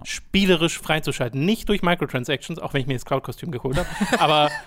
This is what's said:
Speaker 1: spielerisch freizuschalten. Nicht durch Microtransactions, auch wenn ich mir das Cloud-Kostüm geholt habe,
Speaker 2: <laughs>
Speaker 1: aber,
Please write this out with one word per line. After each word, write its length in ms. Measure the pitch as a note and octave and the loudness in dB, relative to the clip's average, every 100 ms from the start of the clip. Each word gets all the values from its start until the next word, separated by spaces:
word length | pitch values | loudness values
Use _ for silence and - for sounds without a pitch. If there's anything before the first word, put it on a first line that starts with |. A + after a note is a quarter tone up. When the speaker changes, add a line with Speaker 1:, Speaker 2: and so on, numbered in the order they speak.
Speaker 1:
spielerisch 720 | - - - F#3+ G3 E3+ E3 - | -10 -10 -2 2 4 4 2 -2
freizuschalten. 680 | - D#3 D#3 - B2 C3+ | -2 -2 0 -2 -2 0
Nicht 240 | E3 A3+ - | 0 0 2
durch 140 | G#3 | 0
Microtransactions, 760 | F3+ F3 C#3+ C3 B2 - - E3 | 2 0 0 -2 -2 -4 -4 -8
auch 140 | - | -4
wenn 60 | C#3+ | -2
ich 60 | C3 | 0
mir 80 | |
das 100 | B2 | -2
Cloud-Kostüm 460 | - C3+ - - - | -2 -4 -4 -10 -8
geholt 260 | B2 C3 C#3 | -6 -2 -2
habe, 120 | F3+ | -2
Speaker 2:
<laughs> 340 | - G3+ - | -2 0 4
Speaker 1:
aber, 280 | D3+ D3+ D3 - | 4 6 4 0